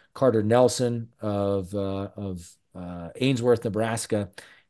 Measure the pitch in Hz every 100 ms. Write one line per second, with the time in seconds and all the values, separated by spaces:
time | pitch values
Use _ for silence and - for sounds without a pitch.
0 | _ - 131 110 104 120 123 - 123 120
1 | 117 _ 107 101 101 98 90 101 98 98
2 | 98 104 98 90 - _ _ 92 90 87
3 | 85 - 131 123 123 113 117 104 113 113
4 | - 104 98 - - -